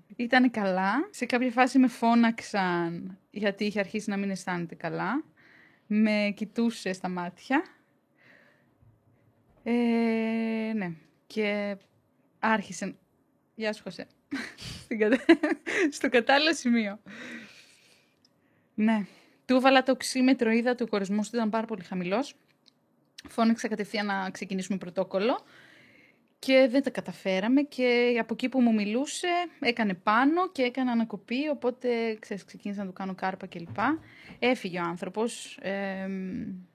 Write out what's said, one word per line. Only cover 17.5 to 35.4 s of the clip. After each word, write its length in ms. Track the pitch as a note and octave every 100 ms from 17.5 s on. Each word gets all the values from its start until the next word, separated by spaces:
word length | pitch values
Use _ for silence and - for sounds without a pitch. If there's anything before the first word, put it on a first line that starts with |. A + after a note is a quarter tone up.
| - - _ _ _ _ _ _ _ _ _ _ -
Ναι. 300 | A3 A3 F#3 - _ _ -
Του 100 | B3+
έβαλα 280 | C4+ C4+
το 80 | C4
οξύμετρο, 600 | B3+ - C4 B3+ B3+ A3+
είδα 200 | A3+ A#3+
ότι 120 | B3
ο 40 | A3+
κορεσμός 420 | G#3 G3 G#3 G#3
του 60 | A#3+
ήταν 140 | G#3+
πάρα 160 | A3 A3+
πολύ 180 | G#3
χαμηλός. 520 | F3 F#3 F3 G3+ C#4+ - _ _ _ _ _ _ _ - -
Φώναξα 380 | - A3+ A3+ A3+
κατευθείαν 380 | G#3+ G3+ A3 G#3
να 240 | G3 F#3+
ξεκινήσουμε 480 | - F#3+ F#3+ F#3 F#3+
πρωτόκολλο. 600 | F3 F3+ F#3 F#3+ A3 F#4+ - - - - - _ _ _ _ _
Και 280 | - C4 C4
δεν 120 | C4+
τα 60 | C4
καταφέραμε 720 | G3+ F#3 F3 G3 F#3 G#3+ C4+
και 560 | C#4+ - B3+ A#3+ A#3+ A#3+
από 140 | A3+
εκεί 160 | A3 B3
που 120 | C4
μου 120 | A#3+
μιλούσε, 540 | A3 G#3 A#3 D4 - F4+ F4 F4 -
έκανε 340 | C4 A#3+ G#3
πάνω 560 | F3+ - A3 C4+ E4+ F#4
και 100 | D#4+
έκανε 300 | B3 B3+ B3+
ανακοπή, 560 | A#3 A3+ G3+ - A#3+ D4+
οπότε, 680 | D4 B3 B3 B3 A#3 A3+ G#3+
ξέρεις, 260 | - G3 -
ξεκίνησα 360 | F#3 G#3 G3+
να 60 | G3
του 60 |
κάνω 200 | - F#3+ F#3
κάρπα 320 | F#3+ F#3 F#3+
κλπ. 300 | F3 E3+ - A#3+ D#4+ - - - -
Έφυγε 400 | A#3+ B3 F#3+ F3
ο 40 |
άνθρωπος, 760 | E3+ F3+ F#3 G#3 A#3 -